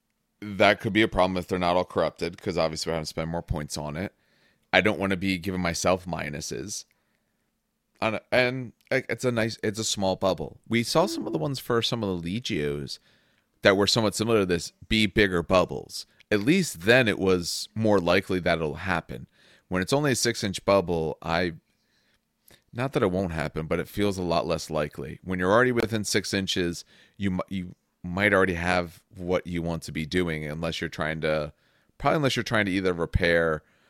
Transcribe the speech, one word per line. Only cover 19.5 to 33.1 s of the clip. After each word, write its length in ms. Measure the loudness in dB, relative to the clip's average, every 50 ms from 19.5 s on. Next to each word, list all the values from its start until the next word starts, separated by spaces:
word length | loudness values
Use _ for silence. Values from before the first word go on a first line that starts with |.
| _ _ _
When 160 | -6 -4 -4 0
it's 100 | 0 0
only 200 | 2 2 2 0
a 20 |
six-inch 500 | 0 0 -2 -2 -2 -4 -6 -6 -2 2
bubble, 540 | 4 4 4 4 2 0 0 -2 -2 -4 -6
I, 320 | -4 -2 0 0 0 -2 -4 -8 _ _ _ _ _ _ _ _ _ _ _ _ _ _ _ _ _ _ -20 _ _ _ -8
not 200 | -6 -4 -2 0
that 100 | 2 2
it 80 | 2
won't 220 | 2 2 0 0 -2
happen, 340 | -2 -4 -4 -4 -4 -4
but 120 | -2 -2 -4
it 80 | -4
feels 300 | -4 -2 -2 0 0 0
a 60 | -2 -2
lot 240 | 0 0 0 0
less 240 | 0 -2 -4 -4 -4
likely. 480 | -4 -2 -2 -4 -6 -10 -12 -12 -12 -10 -8
When 140 | -6 -2
you're 140 | 0 2 4
already 200 | 4 4 4 4
within 320 | 2 0 0 -2 -2 -2 -2
six 300 | -2 -2 -2 -2 -2 -2
inches, 500 | -2 -2 -2 -2 0 -2 -2 -2 -6 -10 _ _ _ _ _ _
you 140 | -4 -2 -2
mi-, 100 | -2 -2 -4 -4
you 260 | -6 -8 -8 -10 -14 _ _ _ _ _
might 320 | -10 -6 0 2 4 4 6
already 220 | 6 4 4 2
have 480 | 0 0 0 0 0 -2 -4 -8 -18 _ _ -16
what 300 | -8 -4 -2 0 0 -2
you 160 | -2 -4 -4
want 220 | -2 -4 -4 -6 -8
to 80 | -8
be 160 | -6 -6 -4
doing, 360 | -2 0 0 0 0 -2 -6 -6
unless 360 | -8 -8 -6 -6 -6 -4 -4
you're 80 | -6 -6
trying 320 | -6 -4 -4 -4 -4 -2
to, 320 | 0 0 0 0 -2 -6 -10 _ _ _ _ _ _ _ _ -4
probably 160 | 0 0 2
unless 200 | 2 0 0 0
you're 80 | -2 -2
trying 220 | 0 0 0 2
to 60 | 2
either 220 | 0 0 2 0 0
repair 680 | 0 0 0